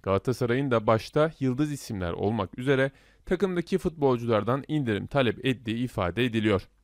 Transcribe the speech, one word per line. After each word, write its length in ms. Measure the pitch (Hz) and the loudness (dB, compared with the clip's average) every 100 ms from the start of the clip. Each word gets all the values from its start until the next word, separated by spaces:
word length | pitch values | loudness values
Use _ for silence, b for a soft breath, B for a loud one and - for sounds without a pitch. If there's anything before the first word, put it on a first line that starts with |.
Galatasaray'ın 680 | 98 98 - 120 120 123 139 | 0 0 0 -2 0 0 2
da 160 | 113 107 | 2 4
başta 460 | 113 - 147 156 - | 2 2 0 0 0
yıldız 320 | 131 123 151 | -2 0 -2
isimler 400 | 143 - 104 87 | -4 -8 -6 -4
olmak 460 | 85 98 113 95 - | -2 -2 0 -4 -4
üzere 320 | 127 131 135 b b b - | 0 2 0 b b b -4
takımdaki 520 | 180 196 175 165 190 | -2 0 -2 -2 -2
futbolculardan 840 | 180 160 139 120 117 107 104 139 - | -2 0 2 2 2 2 2 -2 -2
indirim 380 | 151 123 101 101 | -2 0 -2 0
talep 400 | 143 123 101 - | 0 0 0 -2
ettiği 380 | 120 113 117 | -2 -4 -4
ifade 400 | 123 - 90 90 | -4 -2 -2 0
ediliyor. 440 | 123 110 107 95 - _ | 0 0 2 0 -2 _